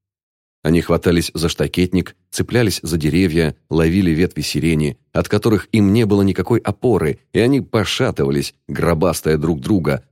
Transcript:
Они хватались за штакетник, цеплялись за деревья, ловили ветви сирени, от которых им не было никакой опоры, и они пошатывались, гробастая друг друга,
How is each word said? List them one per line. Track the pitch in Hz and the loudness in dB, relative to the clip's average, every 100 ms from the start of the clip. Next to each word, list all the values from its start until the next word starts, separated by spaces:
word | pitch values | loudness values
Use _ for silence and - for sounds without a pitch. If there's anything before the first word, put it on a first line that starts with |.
| _ _ _ _ _ _ | _ _ _ _ _ _
Они | 78 85 | 0 0
хватались | - 82 92 85 80 | 2 0 2 0 0
за | - 82 | -4 -4
штакетник, | - 73 - 90 92 - - _ | -2 -4 -2 0 -2 -4 -10 _
цеплялись | - - 117 113 - | -8 -2 0 0 -2
за | 80 80 | -4 -2
деревья, | 73 80 95 80 80 - _ | 0 2 2 2 0 -2 _
ловили | 80 82 92 90 | 0 2 2 2
ветви | 80 87 - | 2 0 -2
сирени, | 73 76 80 78 73 - _ | -6 -2 0 0 -2 -6 _
от | 82 90 | -4 -2
которых | 104 120 101 - | 0 2 0 0
им | 110 101 | 2 4
не | 110 110 | 4 2
было | 101 | 2
никакой | 98 92 90 117 | 2 0 0 0
опоры, | - - 127 95 78 67 _ | -2 -2 0 2 0 -4 _
и | 92 | 0
они | 117 139 | 2 0
пошатывались, | 87 113 90 - 123 - 69 71 67 - - | 0 -2 -2 -2 -2 0 -2 -2 -4 -10 -10
гробастая | 69 78 78 90 80 - 78 | -4 0 2 0 0 0 0
друг | 73 80 | 0 -2
друга, | 65 104 80 67 - | 0 0 0 -4 -6